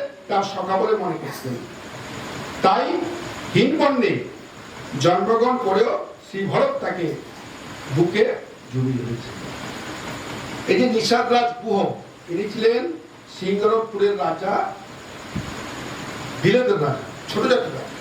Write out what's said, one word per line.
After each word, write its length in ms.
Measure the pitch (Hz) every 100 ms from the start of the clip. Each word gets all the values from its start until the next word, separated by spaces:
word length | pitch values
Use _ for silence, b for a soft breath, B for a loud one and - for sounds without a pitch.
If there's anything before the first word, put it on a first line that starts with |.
| - - -
তার 140 | - -
সখা 220 | 190 185 190
বলে 120 | 220 214
মনে 140 | 185 151
করতেন, 340 | 131 - 131 120 - - - - - - - - - - 190
তাই 200 | 196 269 349 - - - - -
হীনবর্ণে 600 | 185 254 311 285 254 202 135 - - - - - - - 127
জন্মগ্রহণ 540 | 160 180 208 226 247 - 196
করেও 240 | 190 247 - - - -
শ্রী 120 | 196 156
ভরত 220 | - 139 -
তাকে 240 | - 185 160 135 - - - - - - - 135
বুকে 280 | 175 208 247 - - - -
জড়িয়ে 280 | 127 127 123
ধরেছে। 280 | 120 117 - - - - - - - - - - - - - - -
এই 60 | 190
যে 60 | 247 220
নিষাদ 300 | - 233 240
রাজ 160 | 240 240 -
গুহ, 160 | 220 202 - - - - -
ইনি 140 | 170 208
ছিলেন 280 | 233 226 240 339 - - - - -
সিঙ্গরপুরের 800 | 190 202 220 226 220 202 202 202
রাজা, 300 | 165 - - - - - - - - - - - - - - - - - - - - -
ভিলেদের 380 | 175 240 247 180 147
রাজা, 200 | 107 - - -
ছোট 140 | 196 254
জাতির 220 | 240 - 135
রাজা। 160 | - -